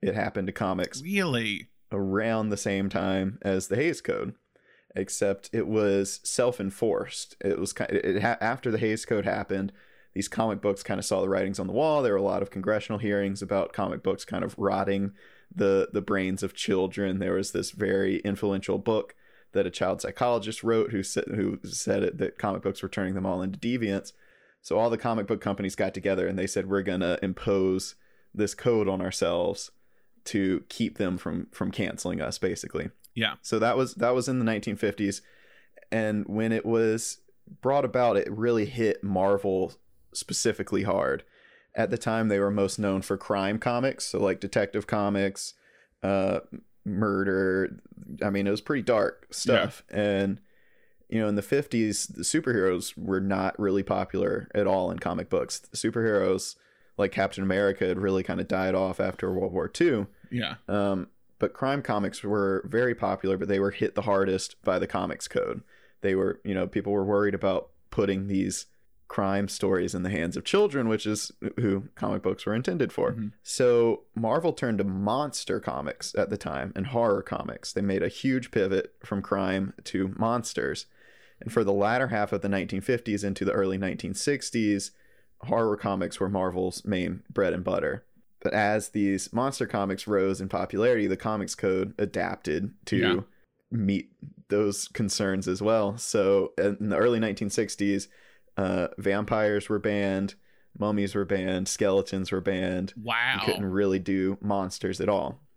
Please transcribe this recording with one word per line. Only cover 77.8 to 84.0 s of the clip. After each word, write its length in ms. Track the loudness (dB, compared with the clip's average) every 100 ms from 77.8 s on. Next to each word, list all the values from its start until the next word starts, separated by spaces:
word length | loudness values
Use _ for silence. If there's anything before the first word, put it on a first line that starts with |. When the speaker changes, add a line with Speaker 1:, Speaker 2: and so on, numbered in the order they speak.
Speaker 1:
made 200 | 0 0
a 60 | 0
huge 420 | -2 0 0 0
pivot 440 | 0 2 2 -2 _ -6
from 160 | -4
crime 520 | 0 0 2 0 -2 -6 -6
to 280 | -2 -2 0
monsters. 720 | 0 0 -2 -2 -2 -4 -8 _ -20 -20 -20 _
And 100 | -4
for 120 | 0
the 100 | 2
latter 340 | 2 2 2 0
half 240 | 0 0
of 100 | -2
the 80 | 0
nineteen 320 | -2 -2 -6
fifties 420 | -2 -2 0 -2
into 200 | 0 -2 0
the 60 |
early 260 | 2 2 0
nineteen 360 | -4 -4